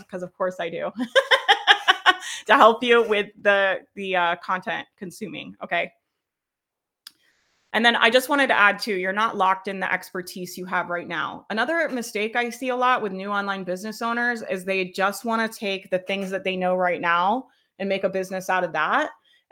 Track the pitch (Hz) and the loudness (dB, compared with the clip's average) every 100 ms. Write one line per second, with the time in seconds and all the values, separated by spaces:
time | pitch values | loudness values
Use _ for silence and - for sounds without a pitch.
0 | 196 185 180 - 185 180 170 170 165 202 | -14 -12 -10 -6 -6 -4 -8 -6 -6 -6
1 | 240 523 539 539 - 403 - 403 - 381 | 0 2 4 2 4 4 4 2 2 2
2 | - 370 - - - 254 220 226 247 233 | 2 0 -2 -4 4 8 8 6 4 4
3 | 208 208 202 - 202 196 196 185 - - | 4 0 -2 -2 2 4 2 -2 -6 -10
4 | 196 185 170 175 - 185 175 165 190 _ | -2 0 0 0 -4 -4 -4 -8 -10 _
5 | 185 - 196 - 180 196 185 175 180 _ | -14 -12 -12 -12 -14 -14 -6 -4 -4 _
6 | _ _ _ _ _ _ _ _ _ _ | _ _ _ _ _ _ _ _ _ _
7 | - - _ _ _ _ _ 214 233 226 | -20 -20 _ _ _ _ _ 2 2 4
8 | 226 254 262 285 262 - 202 196 - 190 | 6 4 4 2 2 6 4 4 -2 -4
9 | 185 202 226 214 185 190 196 190 185 185 | -2 0 -2 2 0 0 -4 -6 -4 -4
10 | - 185 180 190 180 - 180 185 165 175 | -6 -10 -10 -12 -12 -10 -6 -4 -2 -6
11 | 175 165 147 85 - 214 254 330 311 247 | -6 -6 -6 -8 -6 -4 -2 0 -2 -4
12 | 226 202 214 240 240 226 262 247 254 247 | -6 -4 -4 -2 -4 -6 -6 0 2 2
13 | 214 185 196 202 202 196 180 185 220 214 | -2 -6 -4 -4 -4 -4 -6 -8 -8 -6
14 | 233 233 240 233 220 190 180 190 185 185 | -4 -2 -2 -4 -6 -6 -4 -2 -4 -2
15 | 196 196 233 226 220 - 202 190 190 180 | -2 -2 -2 -2 -2 -4 -6 -6 -4 -4
16 | 185 196 190 190 190 185 180 185 180 175 | -2 -4 -4 -4 -4 -2 0 2 0 0
17 | 175 196 185 240 - _ _ - 196 190 | 2 2 2 0 -4 _ _ -8 -4 -2
18 | 190 190 185 190 180 185 175 156 156 240 | -2 -2 -4 -6 -2 0 0 0 2 2
19 | 302 - _ _ _ | -2 -6 _ _ _